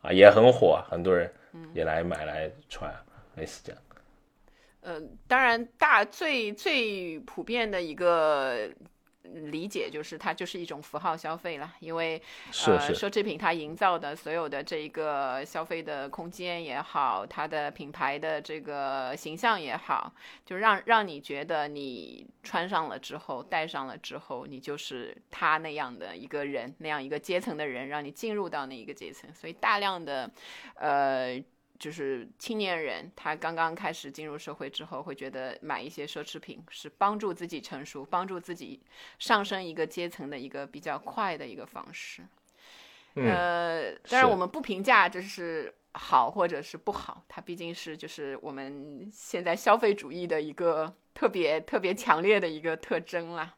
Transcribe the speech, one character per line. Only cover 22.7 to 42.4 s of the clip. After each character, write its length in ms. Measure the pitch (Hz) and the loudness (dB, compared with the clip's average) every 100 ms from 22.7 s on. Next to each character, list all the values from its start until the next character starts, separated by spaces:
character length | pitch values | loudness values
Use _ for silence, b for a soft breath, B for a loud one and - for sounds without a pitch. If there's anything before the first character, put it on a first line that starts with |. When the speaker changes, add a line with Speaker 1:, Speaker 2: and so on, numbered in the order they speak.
| 185 151 | 0 -2
Speaker 2:
了 80 | 107 | -8
之 220 | - 147 | -8 -12
后， 240 | - 131 | -8 -10
戴 240 | - 170 156 | -4 -4 -2
上 220 | 160 131 | -6 -8
了 100 | 110 | -10
之 180 | - 143 | -12 -14
后， 300 | - 127 139 | -10 -12 -10
你 120 | 135 | -12
就 160 | 147 147 | -10 -10
是 400 | - 131 113 - _ | -8 -10 -12 -14 _
他 260 | - 165 156 | -2 2 2
那 160 | 160 | 0
样 180 | 151 131 113 | -6 -6 -8
的 180 | 90 87 | -12 -12
一 120 | 123 | -8
个 180 | 147 143 | -6 -4
人， 260 | 135 123 - | -4 -6 -10
那 100 | 156 | -6
样 140 | 151 | -4
一 60 | 135 | -4
个 100 | 147 | -6
阶 220 | - 180 | -2 -2
层 160 | 220 151 | -2 -4
的 100 | 151 | -4
人， 220 | 123 135 | -4 -6
让 160 | 147 | -6
你 80 | 143 | -8
进 200 | - 226 | -8 -4
入 160 | 208 180 | -4 -4
到 180 | 151 135 | -4 -6
那 100 | 131 | -10
一 80 | |
个 100 | 107 | -12
阶 180 | - 85 | -12 -14
层。 160 | - - | -16 -20
所 160 | 160 165 | -16 -14
以 20 | |
大 280 | 170 220 208 | -2 2 4
量 220 | 202 180 | 2 -2
的， 280 | 156 135 120 B B B B - | -4 -4 -6 B B B B -4
呃， 680 | 151 143 139 131 127 127 - _ _ _ | 2 4 4 2 0 -4 -10 _ _ _
就 140 | 151 | -12
是 340 | 165 139 127 113 _ | -4 -4 -4 -6 _
青 180 | - 220 | -6 -2
年 260 | 190 170 | 0 0
人， 300 | 147 85 165 | -2 -6 -10
他 220 | - 151 156 | -8 -6 -4
刚 180 | 160 | -4
刚 200 | 165 165 | 0 -2
开 180 | 165 151 | 0 -6
始 180 | 160 143 | -6 -12
进 160 | 139 151 | -12 -12
入 120 | 147 | -10
社 160 | - | -12
会 160 | - 139 | -10 -8
之 120 | - | -10
后， 200 | 151 139 | -10 -10
会 120 | 156 | -10
觉 140 | 139 135 | -10 -10
得 300 | 131 131 - | -8 -10 -10
买 220 | 156 131 | -6 -6
一 80 | 135 | -6
些 160 | 156 147 | -10 -10
奢 160 | 156 | -10
侈 180 | 151 156 | -10 -14
品 180 | - - 170 | -14 -18 -18
是 200 | - 147 _ | -16 -16 _
帮 220 | 196 208 | 0 2
助 160 | 208 | -4
自 120 | 170 170 | -4 -8
己 140 | 160 | -8
成 240 | - 139 | -10 -12
熟、 180 | 147 147 | -12 -12
帮 240 | 139 180 190 | -4 -2 -2
助 140 | 180 | -8
自 140 | 175 | -10
己 260 | 170 117 - _ B B B | -12 -12 -16 _ B B B
上 260 | - 220 | 2 2
升 180 | 202 196 | 2 -4
一 120 | 180 | -6
个 120 | 160 156 | -4 -4
阶 220 | 180 175 | -4 -6
层 220 | 175 143 | -8 -10
的 80 | 139 | -10
一 100 | 131 | -10
个 180 | 139 139 | -10 -12
比 140 | 143 | -10
较 180 | 160 147 | -6 -6
快 380 | - - 196 151 | -6 -4 -4 -4
的 100 | 139 | -10
一 80 | |
个 120 | 95 113 | -12 -14
方 200 | - - | -16 -14
式。 300 | 170 - - - _ | -14 -14 -16 -20 _